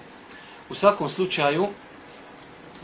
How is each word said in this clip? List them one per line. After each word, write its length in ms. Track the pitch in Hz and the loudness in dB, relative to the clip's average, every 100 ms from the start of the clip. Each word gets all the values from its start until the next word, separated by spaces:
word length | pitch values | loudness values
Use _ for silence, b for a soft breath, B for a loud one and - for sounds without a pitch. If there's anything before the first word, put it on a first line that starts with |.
| - - - B B B B | -12 -18 -18 B B B B
U 40 | 127 | 4
svakom 340 | 196 202 143 | 6 6 4
slučaju, 600 | - 185 - 147 151 202 208 - - - - - - - - - - | 2 2 4 4 4 2 -2 -14 -18 -18 -18 -18 -18 -18 -18 -18 -6